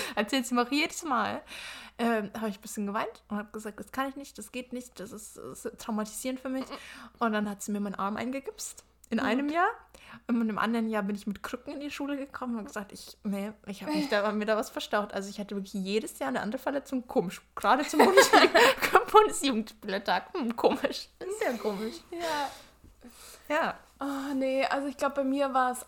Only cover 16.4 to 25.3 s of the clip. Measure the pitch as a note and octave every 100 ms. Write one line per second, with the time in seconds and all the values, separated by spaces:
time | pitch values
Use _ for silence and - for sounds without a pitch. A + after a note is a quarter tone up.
16.4 | G3+ C4 - C#4 - C4 - C4 F#3 -
17.4 | - - G3+ C4 C#4+ D#4 C#4 F#4+ - G#4+
18.4 | D#4+ - A#4+ B4+ - - B4 G#4+ G#4+ -
19.4 | C#4 A3+ G#3+ - G#3 F#3+ - F#3 - F#4
20.4 | A#3+ A#3+ - C#4+ C#4+ C4+ - _ F#4 G#4+
21.4 | G4 A#3+ A3 G3 A3 E4+ - E4+ E4+ D4
22.4 | C#4 - - - - - A#3+ - - -
23.4 | - D4+ A#3 - - - C#4 C#4 C#4 C4+
24.4 | C4 C4+ C4+ C#4 C#4 C4+ C#4+ C#4 C4